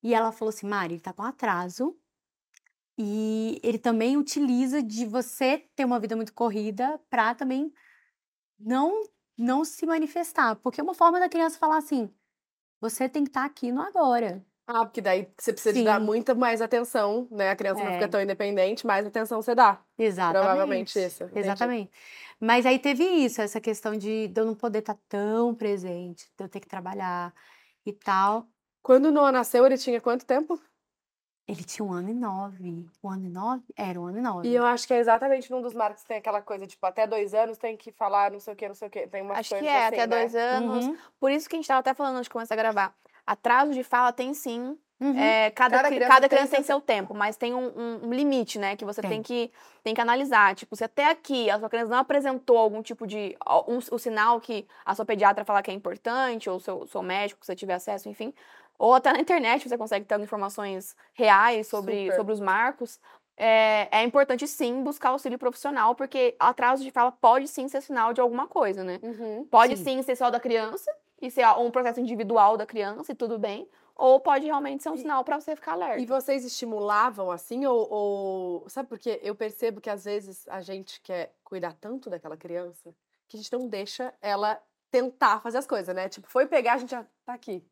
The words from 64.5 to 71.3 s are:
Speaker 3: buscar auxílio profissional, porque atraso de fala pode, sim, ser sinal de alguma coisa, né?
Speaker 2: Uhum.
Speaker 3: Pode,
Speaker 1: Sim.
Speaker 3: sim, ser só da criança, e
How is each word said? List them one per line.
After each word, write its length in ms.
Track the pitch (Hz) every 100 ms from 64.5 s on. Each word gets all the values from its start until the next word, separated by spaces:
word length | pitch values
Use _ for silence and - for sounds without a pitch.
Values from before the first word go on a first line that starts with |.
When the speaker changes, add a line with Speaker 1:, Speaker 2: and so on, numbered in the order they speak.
| - 247 254
Speaker 3:
buscar 280 | 269 294 262
auxílio 280 | 269 269 247
profissional, 560 | 247 240 285 277 220
porque 400 | 247 269 269 247 240
atraso 440 | 190 247 247 269
de 80 | 262
fala 220 | 254 247
pode, 340 | 247 240 254 277
sim, 220 | - 269
ser 120 | 277
sinal 320 | 277 262 226
de 80 | 240
alguma 260 | 247 240 294
coisa, 360 | 359 226 196
né? 160 | 185 180
Speaker 2:
Uhum. 420 | 226 220 226 214 294
Speaker 3:
Pode, 260 | - 247 208
Speaker 1:
Sim. 80 |
Speaker 3:
sim, 180 | 180 262
ser 140 | 269 254
só 140 | 247
da 100 | 240
criança, 500 | 240 226 220 381 - 622 _ _
e 80 | 254